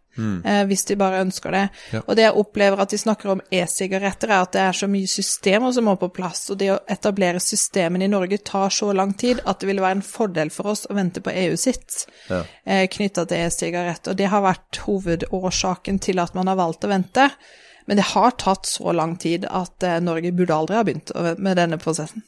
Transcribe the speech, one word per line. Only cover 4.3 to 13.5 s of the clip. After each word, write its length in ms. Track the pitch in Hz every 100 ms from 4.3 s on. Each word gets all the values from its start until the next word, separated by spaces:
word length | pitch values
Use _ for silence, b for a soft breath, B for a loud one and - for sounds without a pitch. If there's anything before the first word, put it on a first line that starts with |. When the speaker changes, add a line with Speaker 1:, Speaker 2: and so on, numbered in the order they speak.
| 196
Speaker 2:
at 80 | 185
det 80 | 196
er 160 | 190 180
så 120 | 196
mye 160 | 202 190
systemer 640 | - 196 - 202 196 254
som 140 | 247 226
må 60 | 185
på 140 | 180
plass, 300 | - 180 - -
og 80 | 196
det 80 | 196
å 80 | 196 -
etablere 480 | 190 214 196 185 175
systemene 640 | - 214 - 202 165 180
i 80 | 190
Norge 300 | 202 180 202
tar 300 | - 196 196 -
så 140 | 208
lang 220 | 196 196 196
tid 240 | 247 247 -
at 160 | 190
det 60 | 190
vil 100 | 196
være 200 | 185 190
en 20 |
fordel 480 | 190 - 220 170 156
for 220 | - 202
oss 100 | 208 -
å 60 | 202
vente 240 | 180 -
på 80 | -
E 140 | - 180
U 20 | 160
sitt, 460 | - 240 - - - B B
Speaker 1:
Ja. 140 | 92 85 B -
Speaker 2:
eh, 240 | 190 185
knyttet 400 | - 202 - 170
til 140 | 165
e-sigaretter. 640 | 170